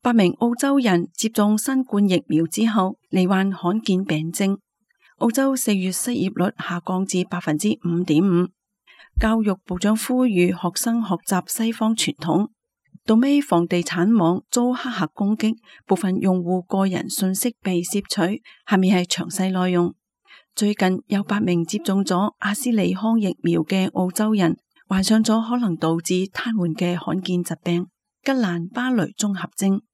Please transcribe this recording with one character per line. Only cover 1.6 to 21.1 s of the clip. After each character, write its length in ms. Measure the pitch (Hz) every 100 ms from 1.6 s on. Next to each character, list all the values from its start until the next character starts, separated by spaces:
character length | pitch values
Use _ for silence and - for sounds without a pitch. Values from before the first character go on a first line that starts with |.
| - 262
冠 240 | 254 202 202
疫 160 | 180 -
苗 200 | 156 165
之 200 | - 226
後， 300 | 214 185 208 _
罹 160 | 185 185
患 260 | 190 190
罕 260 | 190 175 214
見 200 | 220 185
病 300 | 196 156 160
症。 260 | 170 196 196 _ _ _ _ _ _
澳 120 | 233
洲 240 | 226 269
四 220 | 262 - 202
月 160 | 185
失 200 | 180 -
業 200 | 240 185
率 220 | - 180 -
下 240 | - 175
降 240 | - 185
至 200 | 190 185
百 140 | 180 175
分 200 | - 151
之 200 | 208 -
五 180 | 175 170
點 200 | 175 151
五。 240 | 196 175 180 _ _ _ _ - - -
教 220 | 220 226
育 120 | 208 190 -
部 120 | 180
長 160 | 202
呼 300 | 220 - 254
籲 240 | 254 185 175
學 280 | 180 175 175
生 220 | - 233
學 140 | 220 175
習 260 | - 185 -
西 240 | - 226
方 240 | 226 220
傳 220 | 226 - -
統。 320 | 165 175 214 _ _ _ _ -
到 120 | - 226
尾 220 | 269 285
房 300 | 285 175 170
地 140 | 175
產 360 | 175 - 180 226
網 240 | 165 180 -
遭 220 | - 247
黑 180 | 254 254
客 200 | 220 165
攻 240 | - 202 214
擊， 200 | 214 220 _ -
部 100 | _
分 220 | 185 190 185
用 220 | 190 185
戶 240 | 175 185
個 240 | 180 196 190
人 240 | 180 -
信 240 | - 190
息 200 | 190 240 -
被 220 | - 180
竊 180 | 175 202 196
取。 340 | - 175 208 - - -
下 120 | 196
面 180 | 185 190
係 100 | 175
詳 220 | - 170
細 220 | - 185
內 240 | 185 180
容。 200 | 180 175 - _ _ _ - _ -
最 160 | 208
近 300 | 208 190 185
有 120 | -